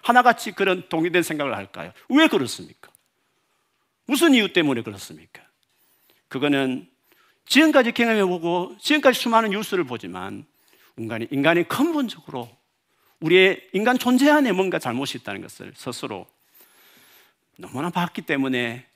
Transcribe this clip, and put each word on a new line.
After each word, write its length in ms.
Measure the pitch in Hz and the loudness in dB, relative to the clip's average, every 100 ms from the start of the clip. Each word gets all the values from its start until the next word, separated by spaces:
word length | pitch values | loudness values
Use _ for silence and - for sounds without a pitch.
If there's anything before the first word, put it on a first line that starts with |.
하나같이 520 | - 247 247 226 220 | 2 4 4 2 -2
그런 360 | 175 190 180 - | -2 -2 -2 -4
동의된 360 | 160 170 175 | -4 0 0
생각을 320 | 160 151 139 101 | 0 -4 -4 -6
할까요? 360 | 95 87 85 - - | -10 -14 -16 -16 0
왜 200 | 277 320 | 4 4
그렇습니까? 600 | 190 123 - 78 _ - _ _ _ _ _ _ _ _ _ _ _ - | 2 -2 -8 -16 _ -20 _ _ _ _ _ _ _ _ _ _ _ -4
무슨 260 | 269 330 | 2 4
이유 180 | 247 196 | 4 4
때문에 300 | 180 147 117 | 0 0 -2
그렇습니까? 600 | 107 101 - 76 _ - _ _ _ _ _ _ _ _ - | -6 -12 -16 -20 _ -20 _ _ _ _ _ _ _ _ -12
그거는 600 | 123 147 139 131 127 - _ _ _ _ _ - | -4 0 0 -2 -4 -10 _ _ _ _ _ 0
지금까지 440 | 262 320 285 233 | 4 6 4 2
경험해보고 840 | 233 233 220 185 175 170 175 190 - | 0 0 2 0 -2 -2 -2 -4 -6
지금까지 380 | - 302 269 - | 0 2 4 2
수많은 320 | 233 226 220 | 2 0 2
뉴스를 320 | 202 185 185 | -4 -4 -4
보지만 640 | 131 113 90 92 95 101 - _ _ _ _ - | -4 -8 -10 -10 -10 -12 -16 _ _ _ _ -14
인간이, 300 | 110 113 113 | -10 -8 -6
인간이 340 | 139 147 170 165 | 0 2 2 0
근본적으로 800 | - 330 302 233 - - 131 120 _ _ _ _ _ _ - | -2 -2 -2 -4 -8 -14 -14 -14 _ _ _ _ _ _ -8
우리의 520 | 160 185 190 - - | 2 6 6 2 -4
인간 260 | 185 226 254 | -2 0 0
존재 320 | 247 254 294 | 2 4 4
안에 220 | 302 247 | 4 2
뭔가 260 | 185 190 165 | 0 -2 -4
잘못이 400 | 127 120 139 120 | -4 -6 -6 -10
있다는 220 | - 98 | -12 -12
것을 320 | 95 - 98 | -14 -18 -20
스스로 540 | - 131 - 135 95 - _ _ _ _ _ _ _ _ _ _ _ _ - | -16 -14 -12 -12 -12 -16 _ _ _ _ _ _ _ _ _ _ _ _ -20
너무나 340 | - 123 175 | -12 -8 -6
봤기 320 | 175 175 - | -4 -6 -6
때문에 640 | 160 139 135 123 120 123 - | -4 -2 -2 -2 -4 -8 -16